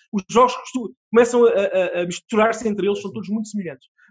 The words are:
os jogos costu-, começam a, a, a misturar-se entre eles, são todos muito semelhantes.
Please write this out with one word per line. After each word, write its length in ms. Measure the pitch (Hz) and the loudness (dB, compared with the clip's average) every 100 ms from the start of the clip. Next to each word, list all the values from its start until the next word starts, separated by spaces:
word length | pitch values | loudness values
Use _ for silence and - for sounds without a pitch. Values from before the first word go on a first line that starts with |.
| _ | _
os 100 | 208 - | -8 -2
jogos 260 | 226 247 - | 4 4 2
costu-, 380 | - 262 214 - _ | -8 -8 -8 -12 _
começam 340 | 226 240 240 233 | 2 4 6 4
a, 40 | |
a, 520 | 190 202 190 180 175 | 4 0 0 -2 -2
a 40 | 175 | -6
misturar-se 600 | 175 - 214 226 226 226 | -6 -4 0 2 0 -4
entre 180 | 208 190 | -2 -2
eles, 140 | 202 | -4
são 100 | 196 | -6
todos 160 | 226 180 | -10 -8
muito 200 | 220 214 | -6 -6
semelhantes. 360 | 208 170 135 _ _ _ | -8 -8 -12 _ _ _